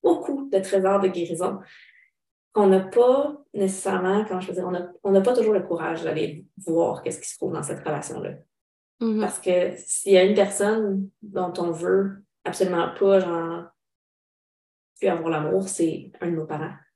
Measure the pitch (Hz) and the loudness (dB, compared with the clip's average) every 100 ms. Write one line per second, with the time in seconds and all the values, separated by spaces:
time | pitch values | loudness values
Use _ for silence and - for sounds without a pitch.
0 | 180 170 - 277 - 196 190 196 190 196 | 2 2 0 -6 -2 -2 0 0 2 2
1 | 190 175 170 165 180 196 - - - _ | 2 -2 -6 -4 -4 -6 -14 -20 -20 _
2 | _ _ _ _ _ 214 196 190 190 233 | _ _ _ _ _ 2 6 4 4 4
3 | 247 269 294 294 _ 208 190 - 190 185 | 6 4 0 -6 _ -2 -2 -2 -4 0
4 | 185 202 214 185 185 185 180 180 - - | 2 0 0 -6 -6 -6 -4 -6 -8 -8
5 | 196 196 196 247 214 202 - 165 160 165 | 2 4 4 2 4 2 0 -4 -4 -4
6 | 165 156 - 156 - - - 165 101 - | -4 -2 -4 -6 -18 -14 -2 0 0 -2
7 | - - - - - 165 151 - - 147 | -8 -8 -12 -8 -6 -6 -6 -8 -6 -6
8 | - - - - _ _ _ _ _ _ | -6 -10 -10 -12 _ _ _ _ _ _
9 | 226 214 208 - 185 180 180 - - - | -2 -2 -2 -4 0 2 0 -4 -8 -6
10 | 196 190 196 208 196 - 202 220 208 196 | 6 6 6 4 2 2 0 2 0 -2
11 | 196 _ 214 190 180 175 170 160 175 196 | -6 _ -10 -6 -6 -4 -4 -4 0 2
12 | 196 - _ _ 180 - 185 170 165 - | 0 -6 _ _ -10 -2 0 0 -2 0
13 | 196 196 175 170 165 170 - _ _ _ | 4 4 2 -4 -4 -8 -12 _ _ _
14 | _ _ _ _ _ _ _ _ _ _ | _ _ _ _ _ _ _ _ _ _
15 | 190 170 160 160 151 190 190 - 165 - | -2 0 -2 -2 0 -2 -2 -2 -2 -2
16 | - - 175 165 156 156 151 139 _ | -12 -8 -6 -4 -6 -8 -8 -12 _